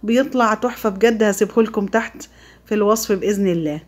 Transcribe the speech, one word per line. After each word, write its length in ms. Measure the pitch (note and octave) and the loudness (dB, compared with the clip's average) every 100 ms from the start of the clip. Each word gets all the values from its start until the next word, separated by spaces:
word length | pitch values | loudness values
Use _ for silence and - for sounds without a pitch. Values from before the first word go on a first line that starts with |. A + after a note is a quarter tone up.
بيطلع 500 | G#3+ A#3+ C#4 B3+ A3+ | 2 0 2 0 0
تحفة 360 | G#3+ B3 A#3+ A3+ | 0 -2 -2 -4
بجد، 340 | F#3+ A3+ A3+ | 2 2 4
هسيبهولكم 600 | G#3+ G3 G3+ - A3 A3 G3+ | 0 2 0 2 0 0 -2
تحت 380 | A3+ A3+ - - - - - _ | -2 -2 -12 -20 -20 -20 -20 _
في 100 | G#3+ | 0
الوصف 360 | G#3 A3 - | 2 0 0
بإذن 360 | G3 F#3+ G3+ G3 | -2 0 0 0
الله. 340 | E3+ D3+ D3+ | 0 -2 -6